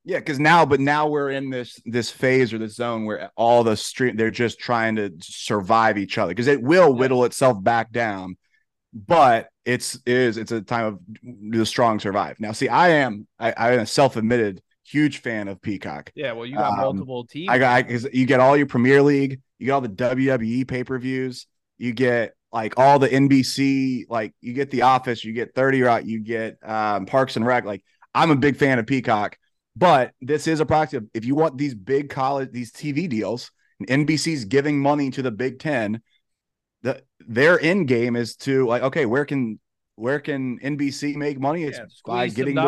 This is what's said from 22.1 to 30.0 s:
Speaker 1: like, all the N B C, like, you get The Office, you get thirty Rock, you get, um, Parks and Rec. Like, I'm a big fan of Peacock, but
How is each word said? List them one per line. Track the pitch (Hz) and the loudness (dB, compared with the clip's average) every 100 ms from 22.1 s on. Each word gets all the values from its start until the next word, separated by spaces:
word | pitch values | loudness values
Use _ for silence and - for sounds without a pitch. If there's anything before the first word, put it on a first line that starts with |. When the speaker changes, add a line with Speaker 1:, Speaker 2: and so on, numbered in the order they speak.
| 120 107 _ _ | 2 -2 _ _
Speaker 1:
like, | 113 110 - | -6 -4 4
all | 139 143 | 6 6
the | 131 | 4
N | 135 139 | 4 4
B | 135 | 4
C, | 123 - 135 135 131 123 - | 2 0 0 0 -2 -4 -6
like, | 113 107 _ | -6 -6 _
you | 123 | -10
get | 123 139 | -8 -4
The | 139 | 0
Office, | 127 127 127 113 | 2 2 0 -6
you | 110 | -6
get | 113 107 - | -8 -6 0
thirty | 135 135 | 2 2
Rock, | 123 113 | 2 2
you | - 113 | -2 -8
get, | 107 113 110 - | -6 -6 -6 -10
um, | - 110 107 101 95 | -8 -4 -2 -2 0
Parks | 135 131 | 0 0
and | 120 | 0
Rec. | 117 123 | 0 0
Like, | 104 101 _ _ _ | -2 -10 _ _ _
I'm | 127 165 | 0 2
a | 139 | 4
big | 143 123 | 2 2
fan | 143 127 | 0 0
of | 113 | 0
Peacock, | 135 123 107 101 - _ _ _ | -2 0 0 -2 -8 _ _ _
but | - 180 143 | 2 4 4